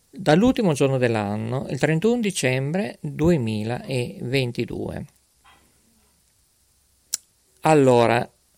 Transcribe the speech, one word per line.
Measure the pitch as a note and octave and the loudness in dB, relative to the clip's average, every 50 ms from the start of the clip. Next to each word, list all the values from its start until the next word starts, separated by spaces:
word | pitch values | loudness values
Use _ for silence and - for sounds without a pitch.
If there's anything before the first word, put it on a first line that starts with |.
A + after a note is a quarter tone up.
| _ _ | _ _
dall'ultimo | - - F#3+ - D3+ F3 G#3+ B3+ B3+ - A3+ F#3 | -16 -6 0 2 4 4 4 4 2 2 0 0
giorno | D3+ C3+ C#3+ C3+ C3+ C3 | 0 2 0 0 0 2
dell'anno, | B2 A#2+ A#2 G#2+ G#2 G2+ G#2 G#2+ A2 A2+ A#2+ C3+ - - | 0 0 0 0 -2 -4 -4 -4 -6 -6 -6 -6 -6 -6
il | D3 C3 | -6 -2
trentuno | - D3 D#3+ D#3+ E3+ A3 A#3+ B3 | -2 0 0 0 0 0 0 0
dicembre | A3+ G3+ F3+ - - B2+ B2+ C3 C3+ C#3 D#3+ F#3+ G3+ - - - | -2 -4 -4 -2 -2 0 0 -2 -2 -4 -4 -4 -4 -6 -8 -10
duemilaventidue. | - D#3 C#3 C#3 D3+ E3+ F3+ D3+ A#2 A2+ A2 G#2+ G#2+ A2+ B2 - - - C3+ B2+ B2 - - - B2+ B2 B2+ C#3 B2+ A#2+ A#2+ - A#2+ - - F#2 G#2 - D#2+ - - - _ _ _ _ _ _ _ _ _ _ _ _ _ _ _ _ _ _ _ _ _ _ _ _ _ _ _ _ _ _ _ _ _ _ _ _ _ _ _ _ - - _ _ _ _ _ _ _ _ | -12 -10 -6 -2 0 2 2 2 0 -2 -4 -4 -4 -6 -6 -8 -8 -6 -6 -6 -6 -6 -8 -10 -8 -4 -2 -2 -2 -2 -4 -6 -6 -6 -6 -8 -8 -8 -8 -10 -12 -14 _ _ _ _ _ _ _ _ _ _ _ _ _ _ _ _ _ _ _ _ _ _ _ _ _ _ _ _ _ _ _ _ _ _ _ _ _ _ _ _ -12 -12 _ _ _ _ _ _ _ _
Allora, | - D#3+ D#3 D3+ C#3 C3 B2 A#2+ A#2 A2+ A2+ A#2+ B2+ - _ _ _ _ _ | 2 4 4 6 6 6 6 6 6 6 4 2 0 -2 _ _ _ _ _